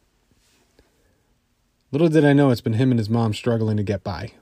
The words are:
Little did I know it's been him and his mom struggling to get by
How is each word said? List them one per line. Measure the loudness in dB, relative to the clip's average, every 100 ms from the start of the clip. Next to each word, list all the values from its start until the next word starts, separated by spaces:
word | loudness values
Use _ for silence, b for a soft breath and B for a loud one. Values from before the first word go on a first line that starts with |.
| _ _ _ _ _ _ _ _ _ _ _ _ _ _ _ _ _ _ -8
Little | 0 2
did | 4 4
I |
know | 4 2
it's | 0
been | -2
him | 0 0
and | 0
his | -2
mom | -2 -2
struggling | -2 -4 -2 -2 -2
to |
get | -4 -6
by | -8 -10 -12 -16